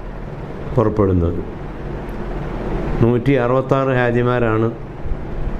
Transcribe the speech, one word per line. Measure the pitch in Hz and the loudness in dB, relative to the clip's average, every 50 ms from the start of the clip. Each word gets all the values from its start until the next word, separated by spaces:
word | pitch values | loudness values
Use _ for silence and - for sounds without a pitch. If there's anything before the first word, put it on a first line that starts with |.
| - - - - - - - - - - - - - - - | -10 -10 -10 -10 -10 -10 -10 -10 -10 -10 -10 -8 -8 -2 2
പുറപ്പെടുന്നത്. | 127 110 107 107 - 101 95 90 90 85 85 87 90 - - - - - - - - - - - - - - - - - - - - - - - - - - - - - - - - 120 | 2 2 4 4 4 4 4 4 4 2 2 0 -2 -4 -6 -8 -8 -10 -10 -8 -8 -8 -8 -8 -8 -8 -8 -8 -6 -6 -6 -6 -6 -6 -6 -6 -4 -4 -2 -2 -2 -2 -2 2 4 4
നൂറ്റി | 113 123 120 127 139 | 4 4 4 4 4
അറുപത്താറ് | 139 127 120 120 127 131 131 135 139 135 135 131 | 4 4 4 2 2 2 2 2 0 2 2 2
ഹാജിമാരാണ് | 131 123 123 120 120 120 120 123 123 120 120 113 110 110 110 117 123 - - - - - - - - - - - - - - - - | 2 2 2 4 4 2 2 2 2 2 2 4 4 2 2 0 0 -4 -8 -10 -8 -6 -2 -2 -2 -2 -2 -4 -4 -4 -2 -2 -2